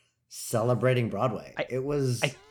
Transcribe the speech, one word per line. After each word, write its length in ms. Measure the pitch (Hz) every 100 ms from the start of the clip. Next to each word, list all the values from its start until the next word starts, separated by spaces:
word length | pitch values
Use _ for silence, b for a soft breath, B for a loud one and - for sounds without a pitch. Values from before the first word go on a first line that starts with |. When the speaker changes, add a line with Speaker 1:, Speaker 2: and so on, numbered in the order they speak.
| _ _ _
Speaker 1:
celebrating 800 | - - 113 117 117 123 123 113
Broadway. 460 | 98 123 95 73 -
Speaker 2:
I, 100 | -
Speaker 1:
It 140 | 127
was 380 | 139 147 135 117
Speaker 2:
I 120 | 143 - -